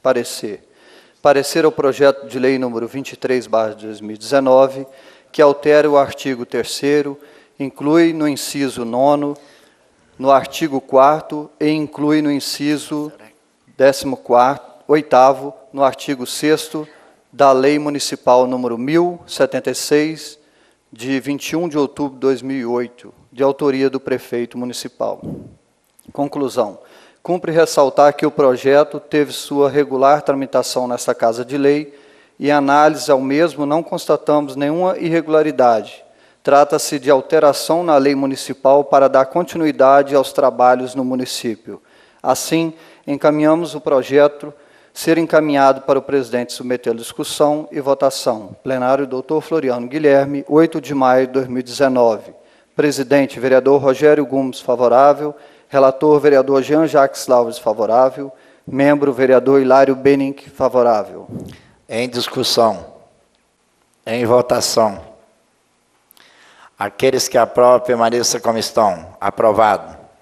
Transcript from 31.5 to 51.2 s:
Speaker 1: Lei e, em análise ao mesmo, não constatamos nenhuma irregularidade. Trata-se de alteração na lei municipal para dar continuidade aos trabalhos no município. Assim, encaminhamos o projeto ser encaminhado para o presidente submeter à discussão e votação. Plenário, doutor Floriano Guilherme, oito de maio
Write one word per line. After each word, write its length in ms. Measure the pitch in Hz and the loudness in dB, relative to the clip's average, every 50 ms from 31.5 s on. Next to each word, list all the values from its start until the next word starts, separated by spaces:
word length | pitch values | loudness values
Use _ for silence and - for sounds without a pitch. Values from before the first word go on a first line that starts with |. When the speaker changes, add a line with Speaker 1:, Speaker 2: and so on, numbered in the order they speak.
| 139 | -4
Speaker 1:
Lei 380 | 143 139 139 143 147 151 143 - - _ _ _ _ _ _ _ _ | 0 2 2 2 0 -4 -10 -18 -20 _ _ _ _ _ _ _ _
e, 80 | - | -2
em 40 | 139 | 0
análise 600 | 147 147 139 139 139 147 151 156 151 143 - 151 | 0 2 2 2 4 4 4 4 2 0 0 0
ao 100 | 143 131 | 0 0
mesmo, 460 | 131 135 139 147 170 165 135 143 147 | 0 -2 0 0 0 0 -2 -6 -4
não 160 | 143 147 165 165 | -2 -2 -4 -4
constatamos 720 | - 185 170 - - 156 - - - 147 147 147 135 131 | -6 -10 -10 -2 -2 -2 -2 0 0 0 0 -2 -4 -6
nenhuma 420 | 139 143 143 156 170 185 185 185 | -6 -4 -4 -2 -2 -2 -2 -2
irregularidade. 1040 | - - 165 165 165 147 151 156 156 156 151 143 131 127 120 117 110 104 - - - - _ _ _ _ _ _ _ | -4 -4 -2 -2 -2 -2 0 0 0 0 0 0 2 2 4 2 2 -2 -8 -18 -20 -20 _ _ _ _ _ _ _
Trata-se 560 | _ 127 139 143 147 147 165 147 - - 156 | _ 2 4 4 4 4 0 -4 -4 -6 -8
de 140 | 143 127 139 | -4 2 2
alteração 720 | 147 131 131 - 160 156 151 147 131 - - - 160 170 180 | 2 2 2 0 0 4 4 4 2 2 -2 -2 -2 -2 0
na 140 | 170 151 | 2 2
lei 180 | 139 135 143 143 | 4 4 2 0
municipal 680 | 135 139 135 135 127 - - 131 _ _ 131 139 143 143 | 0 -2 -4 -6 -8 -10 -12 -12 _ _ 4 4 4 4
para 240 | 143 151 139 139 | 4 4 4 4
dar 200 | 131 131 131 131 | 4 4 2 0
continuidade 880 | - - 175 175 175 - 170 160 151 135 123 135 131 139 143 139 135 143 | 2 -2 -4 -4 -4 -4 -4 -2 -2 2 4 4 6 6 4 4 2 0
aos 180 | 139 131 - - | 0 0 0 -2
trabalhos 600 | - - 127 117 120 123 123 127 127 127 127 123 | 0 0 0 2 2 2 2 2 2 -2 -8 -8
no 100 | 139 131 | -6 -6
município. 760 | 127 127 127 123 120 - - - 120 110 _ _ - 101 - _ _ _ _ _ _ _ _ - | -4 -4 -6 -6 -8 -10 -8 -6 -8 -8 _ _ -18 -18 -18 _ _ _ _ _ _ _ _ -2
Assim, 500 | 123 - - - - 165 165 165 165 156 - - - _ _ _ | -2 -2 -2 -2 -2 -2 -2 -2 -4 -8 -12 -20 -20 _ _ _
encaminhamos 720 | - 143 139 - 151 147 151 151 151 156 165 170 147 139 | -8 -8 0 0 0 2 2 2 2 2 0 -2 -8 -10
o 40 | 151 | -8
projeto 720 | - 165 147 131 120 127 135 147 143 147 147 - - 147 147 _ _ _ _ _ _ _ | -4 0 0 0 0 2 4 4 4 4 2 -4 -16 -18 -18 _ _ _ _ _ _ _
ser 280 | _ - - 165 165 160 | _ -8 -2 0 0 0
encaminhado 600 | 165 156 - 156 156 151 143 139 139 135 131 135 | 0 2 2 2 2 2 0 2 4 4 2 0
para 180 | - - 139 135 | 0 -2 -2 -2
o 20 | |
presidente 500 | 131 - 135 139 127 113 117 123 123 120 | -2 -2 -4 -4 -2 -2 -6 -6 -6 -6
submeter 420 | - - 127 123 123 123 - 120 113 | -12 -12 -6 -6 -6 -4 -4 -6 -6
à 20 | |
discussão 720 | 117 117 - - - 147 - - - 151 147 147 151 156 - | -6 -8 -14 -12 -12 -10 -10 -2 0 0 0 0 -4 -6 -8
e 80 | - 151 | -10 -6
votação. 760 | 135 131 139 - 135 135 131 - - 139 117 107 104 95 110 _ _ | -2 -2 0 0 0 -2 -2 -2 -4 -4 -4 -4 -10 -16 -20 _ _
Plenário, 420 | 135 131 127 123 127 135 139 143 | -6 -6 -2 0 0 0 0 -2
doutor 360 | 127 127 127 131 - 160 156 | -6 -6 -10 -6 -4 -4 -4
Floriano 460 | 147 - 170 160 139 131 120 123 120 | -4 -2 -4 -2 -2 -2 -4 -4 -6
Guilherme, 560 | 120 135 156 151 147 139 139 139 143 143 139 - | -8 -8 0 2 4 4 4 2 -2 -6 -8 -6
oito 340 | - 147 156 165 165 - 160 | 0 2 2 2 2 0 -8
de 140 | 139 131 147 | -8 -6 -2
maio 320 | 139 131 127 127 131 | 0 2 2 4 2